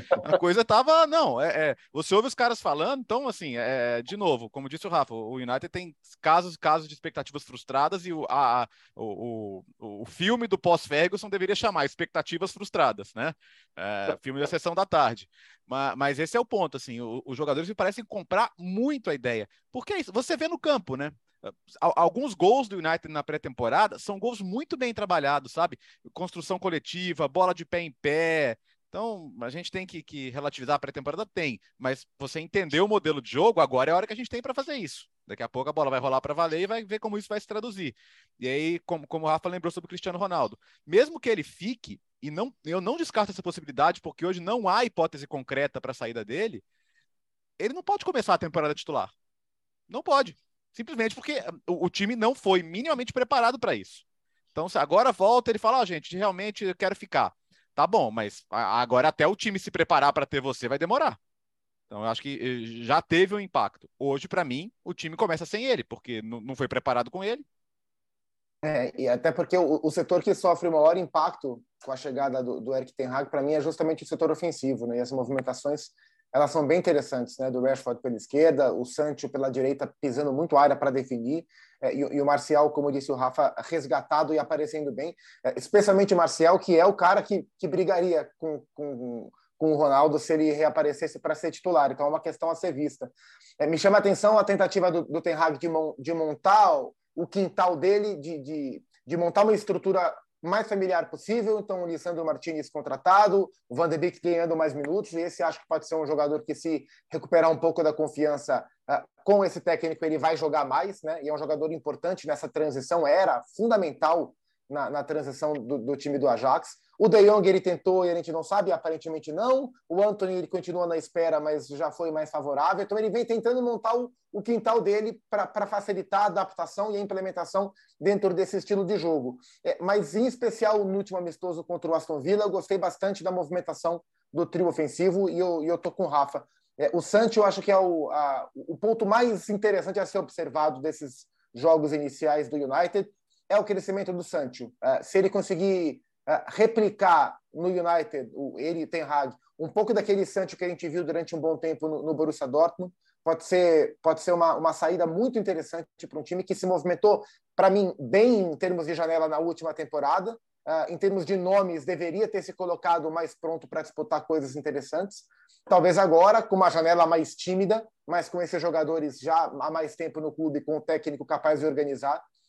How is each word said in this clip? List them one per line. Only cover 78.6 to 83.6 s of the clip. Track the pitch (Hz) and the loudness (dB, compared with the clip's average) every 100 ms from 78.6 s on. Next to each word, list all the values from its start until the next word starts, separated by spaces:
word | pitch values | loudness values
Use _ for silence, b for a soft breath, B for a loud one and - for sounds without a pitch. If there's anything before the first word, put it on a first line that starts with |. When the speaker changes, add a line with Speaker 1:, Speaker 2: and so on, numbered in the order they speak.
| 131 | 2
Speaker 2:
o | 98 123 | 0 -4
Sancho | - 151 143 135 | -4 -4 -4 -6
pela | 135 135 | -4 -2
direita | 131 135 139 139 - | 0 0 -2 -6 -6
pisando | 139 123 147 | -4 -2 -2
muito | 135 165 143 | -2 2 6
área | 147 139 | 6 4
pra | 139 | 0
definir, | 131 127 123 117 165 - b b b | -2 -4 -4 -4 -4 -6 b b b
é, | 131 135 | -4 -2
e, | |
e | 143 143 | -2 0
o | 143 | 2
Marcial, | 143 - 147 147 | 2 4 4 4
como | 147 143 | 2 -2
disse | 139 135 | -2 -4
o | 131 | -2
Rafa, | 127 156 135 - | 0 2 0 -2